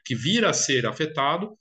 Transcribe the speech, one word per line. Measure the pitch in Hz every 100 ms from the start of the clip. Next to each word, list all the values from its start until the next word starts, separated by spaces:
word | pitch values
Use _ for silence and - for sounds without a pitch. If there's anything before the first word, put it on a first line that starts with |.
| -
que | 120
vir | 139 233 202
a |
ser | - - 131 113
afetado, | - 156 156 139 170 214 -